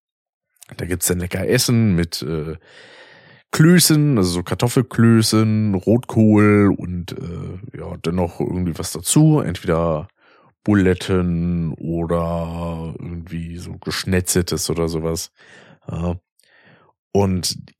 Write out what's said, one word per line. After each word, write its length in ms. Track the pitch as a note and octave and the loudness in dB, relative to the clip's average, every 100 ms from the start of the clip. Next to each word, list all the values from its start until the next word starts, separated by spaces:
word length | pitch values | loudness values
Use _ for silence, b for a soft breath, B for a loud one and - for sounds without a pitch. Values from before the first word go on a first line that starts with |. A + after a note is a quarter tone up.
| _ _ _ _ _ _ - - | _ _ _ _ _ _ -18 -10
da 80 | F2 | -6
gibt's 220 | F2 - | -2 -2
dann 120 | F2+ | -2
lecker 280 | F2+ F#2 F#2 | -4 -4 0
Essen 480 | B2 - A#2 A2 E2+ | 0 2 2 4 2
mit, 260 | E2 - | 0 -4
äh, 360 | C2 D#2+ D#2 D#2+ B B B B B B B B B | -6 -6 -8 -10 B B B B B B B B B
Klößen, 640 | - D#3 F3+ - D#3 D3 B2 | 4 6 6 6 4 4 2
also 100 | F2+ | 2
so 140 | F2 | -2
Kartoffelklößen, 1300 | F2+ - B2 C3+ B2 - A#2 A2+ A2 G#2+ A2 G#2+ G#2+ | -4 -2 0 0 0 4 6 6 4 2 2 0 0
Rotkohl 960 | F#2+ G2 A#2 - - G#2+ G#2 G#2 G#2 G2+ - | 0 2 0 2 4 6 6 6 6 4 2
und, 360 | E2+ F2+ F2 | -4 -8 -8
äh, 680 | F2 F2 F2+ F2+ F#2 G#2 - | -10 -10 -10 -10 -12 -14 -14
ja, 180 | F2 F2 | -12 -8
dann 120 | E2 F2+ | -4 -2
noch 240 | F2 - | -2 -2
irgendwie 380 | - F#2 F2 D#2+ | -4 -2 -2 -4
was 140 | E2+ | -6
dazu, 480 | - - D3+ D#3 D3+ | -8 -2 4 4 4
entweder 680 | - F2 F#2 E2 E2+ D#2 - b b b b b | 0 -4 -2 0 0 -2 -6 b b b b b
Buletten 1120 | - G#2 F#2 F2+ - F#2 F2+ E2+ F2 F2 E2 | 0 2 4 0 0 0 0 0 -2 -2 -4
oder 1200 | - - E2+ E2 E2+ E2+ E2+ E2 E2+ E2+ E2 E2 - | -6 -6 -4 -2 -2 -2 -4 -6 -8 -8 -8 -10 -10
irgendwie 580 | - E2+ E2 E2+ E2 E2+ | -12 -12 -10 -10 -10 -12
so 200 | F2 F2+ | -14 -12
Geschnetzeltes 880 | - - - F#2 F2+ F#2 E2+ D#2 - | -8 -6 -2 -2 0 0 0 -2 -4
oder 180 | D#2+ E2 | -2 -2
sowas. 440 | D#2+ D#2+ E2 - b b b b b - | -2 -4 -6 -8 b b b b b -12
Ja. 280 | E2 F2 F2 _ _ b b b b b b _ | -6 -6 -6 _ _ b b b b b b _
Und 460 | G2 G2 F#2 - - - | 0 2 0 -4 -8 -14